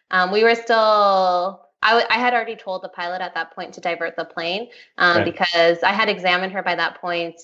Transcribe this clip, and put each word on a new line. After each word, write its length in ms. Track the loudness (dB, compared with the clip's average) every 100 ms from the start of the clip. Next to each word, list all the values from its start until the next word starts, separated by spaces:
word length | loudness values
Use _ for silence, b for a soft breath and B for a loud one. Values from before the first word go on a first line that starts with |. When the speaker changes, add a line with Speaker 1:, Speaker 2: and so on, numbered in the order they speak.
| b
Speaker 1:
um, 180 | -2 0
we 140 | 2
were 100 | 4
still, 1120 | 2 0 2 4 4 4 4 2 0 -2 -6 _ _
I 80 | 2
w-, 140 | 2 2
I 80 | 0
had 160 | 0
already 220 | 0 -2 -8
told 260 | -10 -10
the 60 | -10
pilot 320 | -10 -8 -6
at 120 | -8
that 180 | -8 -10
point 180 | -10 -14
to 60 | -8
divert 340 | -6 -4 -6
the 100 | -6
plane, 440 | -10 -8 -6 -6 -8 B B 0
um, 180 | 2 4
Speaker 2:
Right. 60 |
Speaker 1:
because 580 | 0 0 0 4 4 4
I 100 | 0
had 160 | 0 0
examined 440 | -2 0 0 -2
her 100 | -6
by 120 | -4 -2
that 240 | -4 -4
point. 400 | -6 -6 -6 -10